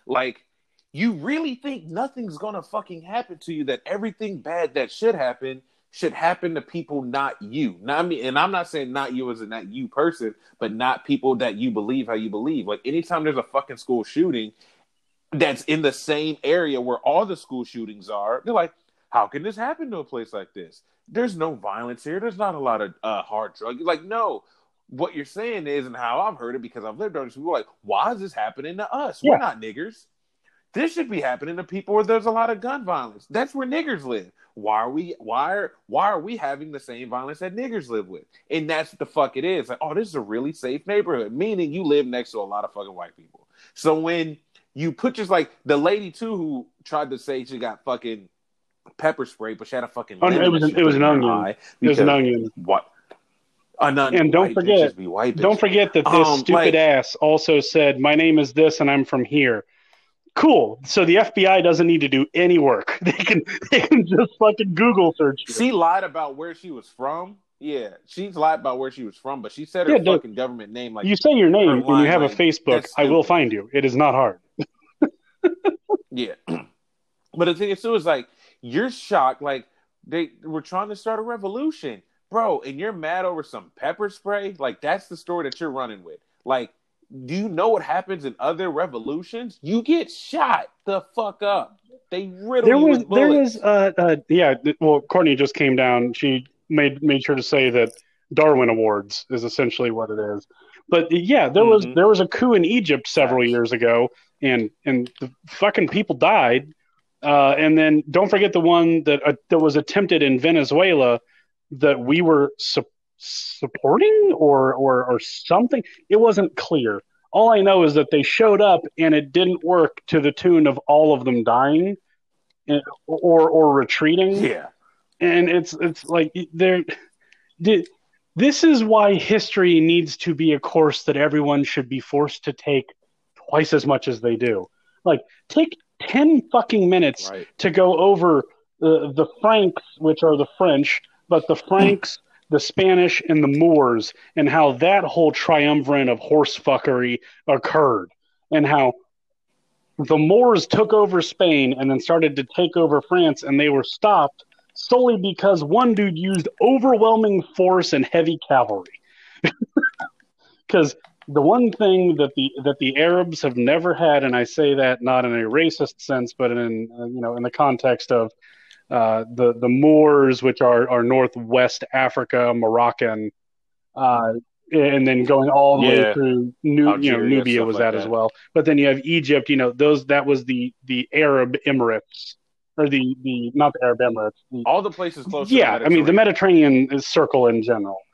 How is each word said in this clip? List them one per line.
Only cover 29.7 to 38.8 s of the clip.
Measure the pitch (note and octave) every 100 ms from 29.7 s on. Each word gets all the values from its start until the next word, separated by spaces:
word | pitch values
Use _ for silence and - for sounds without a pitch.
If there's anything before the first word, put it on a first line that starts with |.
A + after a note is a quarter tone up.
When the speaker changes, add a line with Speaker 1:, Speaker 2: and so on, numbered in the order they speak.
| G#2+ G3 - _ _ _ _ _ _ _
Speaker 1:
This | A3+ D#4+
should | E4 C4+
be | F#3
happening | C3+ B2 D3 F3
to |
people | F3+ F#3+ G3
where | G#3
there's | G#3 A3+ A3
a |
lot | A3 A#3
of | G#3+
gun | A#3 C#4
violence. | F#3+ D#3+ A#2 G#2 -
That's | G#3 C#4
where | C#4 B3+
niggers | D#4 D#4+ G3
live. | B2+ A2 F2+ _ _
Why | - G#2 G#2+
are | A#2
we, | D3+ F3 -
why | A2 A#2+ D3+
are, | G3+ F#3+ _ _
why | C3 G3
are | F#3+
we | F3+ A#3
having | C#3 C#3 D#3
the | C#3
same | - A#2+ B2
violence | B2 C3 D3+
that | F#3
niggers | G3+ B3+ A3 B2+
live | A2 F#2
with?" | F#2 - _ -
And | D#3+ D#3
that's | D#3+